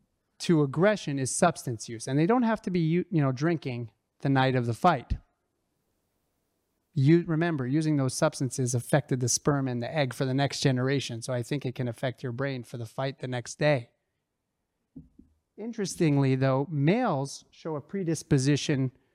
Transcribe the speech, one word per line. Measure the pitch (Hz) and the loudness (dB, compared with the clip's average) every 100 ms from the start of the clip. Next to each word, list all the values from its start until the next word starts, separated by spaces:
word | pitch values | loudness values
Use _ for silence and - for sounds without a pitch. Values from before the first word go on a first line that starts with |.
| _ _ _ _ | _ _ _ _
to | - 165 | 2 4
aggression | 143 135 196 214 - 139 | 4 4 4 2 -2 -4
is | 131 | -2
substance | - 180 - - 113 - | 2 2 2 -6 -8 -8
use. | 113 123 | -10 -2
And | 139 | 0
they | 165 | 2
don't | 247 | 2
have | 233 220 | 2 -2
to | - | -2
be, | 180 | 0
you, | 160 175 - | 2 2 0
you | 170 | 2
know, | 139 | 2
drinking | 131 156 165 143 120 120 - _ _ | 0 -2 -2 -4 -8 -10 -14 _ _
the | 139 | 0
night | 135 131 131 | 2 4 2
of | 120 | 0
the | |
fight. | 113 180 147 - - - _ _ _ _ _ _ _ _ _ _ _ _ _ _ _ _ | 2 2 2 -2 -8 -8 _ _ _ _ _ _ _ _ _ _ _ _ _ _ _ _
You, | - 135 170 170 | 2 6 6 4
remember, | 156 170 156 123 | 0 0 -2 -2
using | 147 156 147 | 0 0 0
those | 131 | 0
substances | - 156 - 135 - 123 | 0 -2 0 -4 -2 -2
affected | 120 - 143 - 131 | -2 0 0 0 -2
the | 123 | -2
sperm | - - 143 135 | 0 0 0 -2
and | 120 | -4
the | 117 | -4
egg | 160 139 | -2 -2
for | 123 | -2
the | 135 | -2
next | 131 139 - | 0 0 0
generation. | 143 127 127 139 - 113 | 0 2 0 -2 -4 -8
So | 113 | -6
I | 123 | -6
think | 117 147 131 | -4 -4 -6
it | - | -6
can | 123 | -6
affect | 113 135 117 | -4 -6 -6
your | 131 | -8
brain | 120 139 131 | -6 -4 -6
for | 113 120 | -10 -12
the | 117 | -10
fight | - 135 135 | -6 -6 -6
the | 131 | -6
next | 123 113 - | -6 -8 -2
day. | 151 143 117 _ _ _ _ _ _ _ _ _ _ - - _ _ _ _ - | 2 2 -2 _ _ _ _ _ _ _ _ _ _ -20 -20 _ _ _ _ -14
Interestingly, | 220 226 196 - 165 143 135 131 | -12 -6 -6 0 2 4 4 2
though, | 135 131 147 | 2 0 0
males | 151 143 214 247 147 139 - - | 0 2 2 2 -2 -4 -8 -18
show | _ 170 151 | _ -8 -8
a | |
predisposition | - 196 170 160 - 143 131 143 - 143 131 - _ | -8 -6 -4 -4 2 2 4 2 2 0 0 -4 _